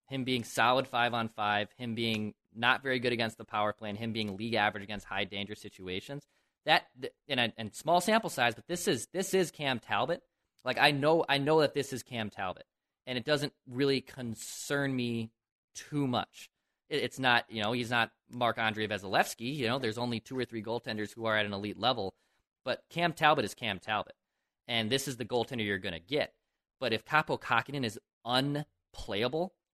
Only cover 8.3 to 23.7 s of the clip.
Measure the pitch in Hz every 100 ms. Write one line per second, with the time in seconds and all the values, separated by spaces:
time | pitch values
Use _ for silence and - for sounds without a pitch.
8.3 | - 120 113 - 175 - 131 - 175 190
9.3 | 190 165 - 143 120 - 104 135 175 -
10.3 | _ _ _ 127 110 147 143 147 165 -
11.3 | 139 139 156 143 143 131 127 - 120 107
12.3 | - 92 87 - _ _ _ - 123 127
13.3 | 147 139 - - 123 139 135 - - 120
14.3 | 110 - - - 143 139 131 120 117 113
15.3 | _ _ _ _ - - 147 139 120 -
16.3 | - - _ _ _ _ 151 123 - 131
17.3 | 117 - 110 104 123 117 120 113 _ _
18.3 | 123 120 117 113 107 104 104 95 113 202
19.3 | - 117 151 113 135 120 110 120 117 -
20.3 | 131 120 117 107 117 127 107 104 - 113
21.3 | 107 104 98 104 87 113 123 95 - _
22.3 | _ _ _ 131 117 _ 170 170 156 156
23.3 | 147 104 - 113